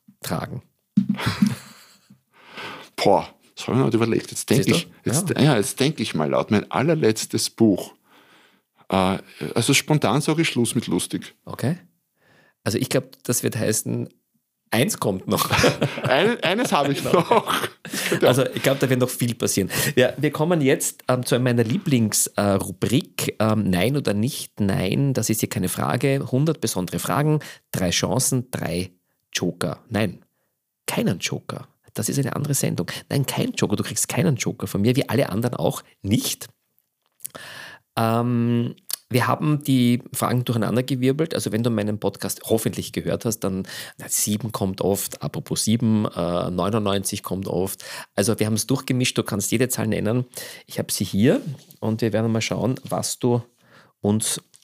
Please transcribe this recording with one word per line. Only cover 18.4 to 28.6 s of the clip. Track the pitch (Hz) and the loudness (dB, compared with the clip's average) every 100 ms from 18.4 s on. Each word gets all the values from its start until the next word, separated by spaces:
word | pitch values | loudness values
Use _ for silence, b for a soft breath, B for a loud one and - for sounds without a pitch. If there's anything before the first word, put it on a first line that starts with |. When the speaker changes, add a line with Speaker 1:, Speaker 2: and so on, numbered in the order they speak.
| 123 | 2
Speaker 1:
ich | - | 2
glaub, | 139 139 | 2 2
da | 131 | 2
wird | 127 | 2
noch | 123 | 2
viel | - 120 | 0 -2
passieren. | 113 107 - 92 B B | -2 -2 0 0 B B
Ja, | 147 123 - | 4 2 2
wir | 143 | -2
kommen | 143 156 170 | 0 0 2
jetzt, | 131 151 - - - | 4 2 0 -6 -2
ähm, | 123 | -2
zu | 127 123 | 2 2
meiner | 127 120 | 2 2
Lieblingsrubrik, | 110 180 165 127 110 - - - | 2 0 2 2 4 0 -2 0
äh, | 101 | 2
Rubrik, | 98 95 90 95 120 - - - - | 2 0 -4 0 0 -2 -6 -6 0
ähm, | 110 107 98 | 0 2 2
Nein | 90 107 143 | 2 2 0
oder | 113 | 0
nicht | 104 120 - - - | 0 -2 -4 -10 -2
Nein. | 101 95 92 - 139 | 0 0 0 2 2
Das | 127 110 | 0 0
ist | 110 | 0
hier | - | -2
keine | - 90 | -2 -4
Frage. | - - 92 139 139 127 | -2 -2 0 0 0 0
Hundert | 127 156 151 | 0 0 0
besondere | 113 - - 87 | -2 -2 -4 -4
Fragen, | - 95 151 151 B B _ | -2 0 2 0 B B _
drei | 95 90 | -2 0
Chancen, | - 90 107 - 131 117 | 0 0 0 0 0 -2
drei | - | -6